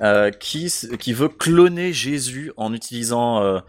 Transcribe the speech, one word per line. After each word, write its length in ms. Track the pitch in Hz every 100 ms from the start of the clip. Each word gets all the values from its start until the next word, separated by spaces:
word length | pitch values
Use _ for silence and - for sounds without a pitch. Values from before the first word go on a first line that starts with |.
euh, 280 | 107 104 104
qui 360 | - - 156 170
s-, 220 | - 117 117
qui 140 | -
veut 160 | 117 147
cloner 640 | - 160 170 180 175 180
Jésus 600 | 147 135 143 127 131 151 -
en 180 | 110
utilisant, 680 | 113 - 120 117 120 120 113
euh, 180 | 98 95